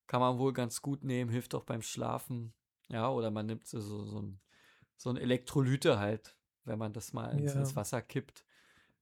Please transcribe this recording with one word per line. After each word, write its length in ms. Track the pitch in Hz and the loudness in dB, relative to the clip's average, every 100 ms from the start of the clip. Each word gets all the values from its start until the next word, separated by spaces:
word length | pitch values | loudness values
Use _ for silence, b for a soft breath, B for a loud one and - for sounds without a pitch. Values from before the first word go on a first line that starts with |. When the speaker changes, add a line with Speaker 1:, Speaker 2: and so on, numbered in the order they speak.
| - | -2
Speaker 1:
kann 140 | 123 | 4
man 180 | 127 123 | 4 6
wohl 140 | 135 | 2
ganz 300 | 127 120 - | 2 -2 -2
gut 220 | 143 139 | -4 -4
nehmen, 260 | 135 123 120 | 0 0 2
hilft 240 | 120 - | 0 0
auch 100 | 135 | -6
beim 180 | - 117 | -2 -6
Schlafen. 720 | - 120 117 120 - 120 113 _ _ _ - | -4 -4 -2 -2 -4 -6 -6 _ _ _ -6
Ja, 220 | 117 123 | -2 0
oder 200 | 127 113 | 2 0
man 160 | 107 107 | 0 -2
nimmt 200 | 110 - | -6 -6
so, 140 | 120 | -8
so, 240 | 104 104 | -6 -6
so 180 | 104 104 | -6 -6
ein, 180 | 104 98 b b b b b _ | -8 -10 b b b b b _
so 140 | 127 | -4
ein 60 | 123 | -2
Elektrolyte 840 | 120 123 - 147 127 139 165 110 | 2 2 2 2 4 4 6 4
halt, 380 | 101 110 - _ _ _ | 2 0 -6 _ _ _
wenn 140 | 120 110 | -6 -4
man 140 | 107 | -4
das 200 | 107 - | -6 -8
mal 160 | 120 117 143 | -6 -2 0
ins, 160 | 143 | 2
Speaker 2:
Ja. 60 | 139 | 2
Speaker 1:
ins 160 | 139 135 | 0 0
Wasser 260 | 101 123 | -2 -2
kippt. 420 | - 135 - - _ b b b b b | -2 -6 -6 -18 _ b b b b b